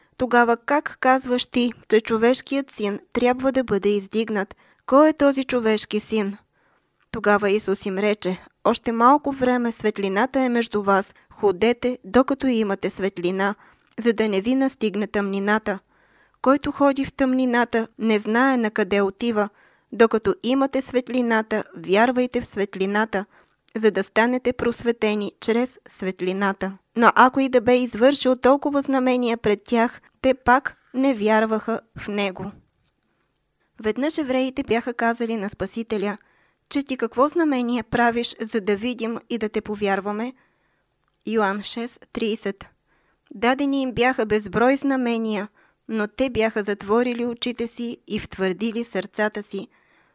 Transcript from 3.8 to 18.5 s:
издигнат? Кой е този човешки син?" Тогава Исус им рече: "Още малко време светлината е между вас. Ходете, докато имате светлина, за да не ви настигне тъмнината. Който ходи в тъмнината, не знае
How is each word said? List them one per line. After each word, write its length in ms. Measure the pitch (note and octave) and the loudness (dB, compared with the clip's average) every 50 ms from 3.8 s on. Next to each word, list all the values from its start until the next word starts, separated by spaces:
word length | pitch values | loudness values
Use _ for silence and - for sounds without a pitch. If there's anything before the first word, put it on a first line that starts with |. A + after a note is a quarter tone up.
| F#3+ G3+ | 2 0
издигнат? 680 | G#3 G3+ G3 G3 - G#3+ A3+ G#3+ G#3+ G3+ G3 - - - _ _ _ _ _ | 0 0 -2 -2 -2 -2 -2 -2 -2 -4 -4 -4 -8 -16 _ _ _ _ _
Кой 240 | - B3 C#4 D4+ D#4 | 2 6 6 6 6
е 40 | D#4 | 4
този 300 | - C#4+ C#4 C4+ C4+ C4 | 4 2 2 2 2 -2
човешки 560 | - C4 B3 A3+ A3 G#3+ G#3+ - - - G#3 | -2 -2 0 2 2 0 0 -2 -2 -4 -4
син?" 380 | - - A3 A3 G3+ G3 G3+ - _ _ _ _ _ _ _ _ _ _ _ _ _ _ | -4 -2 -2 -2 -2 -2 -6 -8 _ _ _ _ _ _ _ _ _ _ _ _ _ _
Тогава 380 | - A3+ G#3 G#3 G#3 G3+ G#3 G3+ | -10 -2 2 2 4 4 4 2
Исус 360 | G3 G#3+ - - F#3+ - - | 2 0 0 -2 -4 -2 -4
им 120 | G#3 F#3+ | -4 -4
рече: 440 | F#3+ G#3 G#3+ G#3 - - F3+ F#3 - - - _ _ - | 0 0 0 0 0 -2 -4 -6 -6 -10 -16 _ _ 0
"Още 280 | - A#3 - - A#3+ | 0 0 0 -2 -4
малко 400 | A3+ A3+ A#3 B3 C#4+ D4 - C#4 | 0 4 6 6 6 6 2 -2
време 400 | C#4 C4+ B3+ B3 B3 B3 A#3+ A#3 | -4 -2 0 0 0 0 0 -2
светлината 680 | A3+ - - G#3+ G#3 - G3 G3 F#3+ G3+ A#3 C4+ - C4+ | -4 -2 -2 -4 -2 -2 -2 -2 0 0 0 0 0 0
е 100 | C4 B3 | 0 2
между 340 | A#3+ A#3 A#3 - - G#3 G3+ | 2 0 0 0 -2 -2 2
вас. 300 | G3+ G3 F#3+ G3+ - - _ _ _ | 2 2 2 2 -2 -10 _ _ _
Ходете, 680 | - - - G3+ F#3 F3 G#3+ A#3 A#3+ A#3+ - B3 B3+ - - | -6 0 0 0 2 2 2 2 2 0 -2 -4 -4 -6 -8
докато 440 | F#3+ F#3 A#3+ C4 - C#4 C4+ - | 2 2 4 4 4 0 -2 0
имате 420 | C4 B3 A3 A3 G3+ G3 - - F#3 | 0 0 0 0 0 -2 -4 -4 -6
светлина, 680 | - - F#3+ G3 - - E3+ F3 F#3+ F#3+ G3 G3+ G#3+ - _ - _ _ _ _ _ - | -4 -4 -4 -4 -4 -4 -4 -2 -2 0 0 -2 -2 -4 _ -20 _ _ _ _ _ -2
за 140 | A3 A#3 A3 | 0 0 0
да 160 | G3+ A3 G#3+ | 2 0 0
не 120 | G3+ F#3+ | 0 0
ви 140 | F#3+ A#3 C4 | 0 0 2
настигне 520 | C4+ C4+ C4+ - - A3 G#3+ F#3 G3+ G#3+ | 2 0 0 0 -2 -2 -2 -2 -2 -4
тъмнината. 720 | G3+ - G#3 G3+ G3 G3 G3 G3 G#3 G#3 A3 G#3+ A3 F#3+ F#3+ - _ _ _ _ _ _ _ _ _ _ _ | -2 -2 -4 -2 -2 -2 -2 0 0 0 0 0 -4 -6 -6 -10 _ _ _ _ _ _ _ _ _ _ _
Който 300 | - B3+ C#4 C#4+ - D4 | 2 2 2 2 0 -4
ходи 340 | - - C#4+ C#4+ C4+ C4+ C4+ | -2 2 2 2 2 0 -4
в 80 | - - | -6 -2
тъмнината, 760 | - C4+ C4 B3+ C4 C4 B3 A#3+ A#3+ A#3+ A#3 - A3+ A3+ - _ - | -2 0 0 2 0 0 2 2 0 0 0 0 -2 -2 -4 _ -2
не 200 | G#3+ A3+ A3 G#3 | 0 2 2 2
знае 380 | G#3 G#3 G#3+ A#3 C4 C4+ | 0 0 2 2 2 2